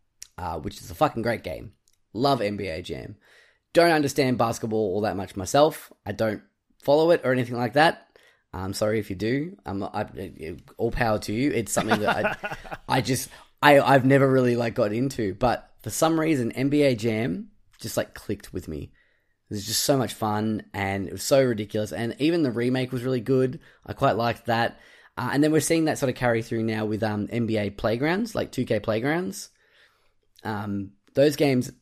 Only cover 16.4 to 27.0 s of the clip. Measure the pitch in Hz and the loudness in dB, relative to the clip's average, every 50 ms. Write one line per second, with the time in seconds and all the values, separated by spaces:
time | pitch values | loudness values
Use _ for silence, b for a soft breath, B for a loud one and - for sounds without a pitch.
16.4 | 117 113 - 123 131 139 147 147 143 139 123 104 107 - 110 110 135 147 175 196 | 0 -2 -2 -2 -2 0 2 4 4 4 2 2 0 0 0 0 -2 -2 -4 -6
17.4 | 226 - - _ _ _ _ - - 107 - - - - - - - - 101 - | -8 -12 -18 _ _ _ _ -14 -12 -6 -4 -4 -4 -4 -6 -12 -8 -8 -8 -8
18.4 | - - - 92 - 82 78 69 - - _ _ _ _ _ _ _ _ _ _ | -10 -10 -12 -10 -10 -8 -10 -10 -10 -12 _ _ _ _ _ _ _ _ _ _
19.4 | _ - 110 104 101 110 110 - - - 147 135 117 101 - - 113 107 104 107 | _ -10 -10 -8 -6 -4 -4 -2 0 2 2 2 0 -2 -4 -4 -4 -2 -2 0
20.4 | 110 110 107 101 - - - 98 98 98 98 98 95 - 90 98 - - 143 139 | 0 -2 -2 -4 -6 -6 -4 -4 -2 -2 -2 -2 -4 -6 -8 -8 -2 2 4 4
21.4 | 135 123 120 104 107 - - 107 107 104 - 90 117 117 - - 135 160 175 170 | 4 4 2 -2 -4 -4 -4 -4 -4 -4 -4 -6 -6 -6 -4 -2 0 0 2 2
22.4 | 151 131 107 117 117 127 127 131 127 123 131 123 117 131 131 120 104 127 135 131 | 2 0 0 0 0 0 0 0 -2 -2 -4 -4 -2 -2 -2 -2 0 2 2 2
23.4 | 131 131 - - b b b b b b 107 - 135 139 92 107 117 117 110 - | 2 0 -2 -6 b b b b b b -4 0 2 2 2 2 0 -2 -2 -2
24.4 | - 120 113 117 117 117 - - b b b b b b b - 123 120 104 139 | -2 -2 0 0 0 -2 -4 -8 b b b b b b b -6 -4 -2 2 2
25.4 | 151 156 156 160 - - 165 165 160 156 117 - 143 127 123 - 127 123 117 113 | 4 4 4 2 2 2 2 2 2 0 0 0 0 -2 -2 0 0 0 0 0
26.4 | 113 - 117 113 113 110 110 110 110 107 110 101 | -2 -2 -4 -2 -2 -2 -2 -2 -2 -2 -2 -2